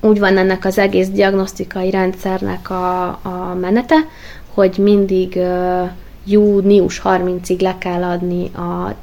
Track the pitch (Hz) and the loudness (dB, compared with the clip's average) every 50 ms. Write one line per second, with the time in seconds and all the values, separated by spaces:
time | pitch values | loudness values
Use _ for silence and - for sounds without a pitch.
0 | - 220 214 208 202 185 190 190 185 190 190 190 - 190 185 - 196 202 196 185 | 6 4 4 4 4 2 4 4 4 2 0 0 -2 -2 0 2 0 2 2 2
1 | 185 190 196 196 202 196 196 196 190 190 - - 190 - - 190 185 185 190 190 | 0 0 2 2 2 2 2 0 -2 -4 -6 -10 -10 -8 -6 -4 -4 -2 0 0
2 | 185 185 190 190 - 196 190 190 196 196 185 185 - - 190 185 180 180 180 180 | 0 0 -2 -4 -4 -4 -4 -2 -4 -4 -6 -6 -8 -8 -6 -4 -2 -2 -2 -2
3 | 180 175 - - - 196 180 180 180 180 180 185 180 180 202 233 247 - 330 311 | -4 -4 -6 -8 -8 -10 -8 -8 -8 -6 -6 -4 -2 0 0 0 2 4 2 2
4 | 320 311 - - - - - - - - - - 196 190 190 - 202 208 208 202 | 2 0 -8 -18 -18 -18 -18 -18 -18 -6 0 2 2 2 4 2 4 4 6 4
5 | 196 190 190 185 185 180 - 180 180 180 180 180 180 180 180 180 180 180 180 - | 4 2 0 0 0 -2 -2 -2 -2 0 0 -2 0 0 0 -2 -2 -4 -6 -12
6 | - - - - - 196 202 208 208 208 202 196 190 196 202 202 180 180 180 - | -18 -18 -20 -16 -4 2 4 4 4 4 4 4 4 6 6 6 4 2 -2 -2
7 | - 190 190 180 180 180 180 180 180 - 185 180 190 185 185 185 - 185 175 175 | 0 0 2 2 0 -2 -4 -4 -2 -4 -2 0 0 -2 -2 -4 -6 -4 -4 -2
8 | 180 180 175 175 180 180 175 180 180 185 - - 175 175 175 175 180 190 208 - | -2 -2 -2 -2 -2 -2 -2 -2 -4 -6 -6 -8 -8 -6 -6 -6 -6 -6 -8 -10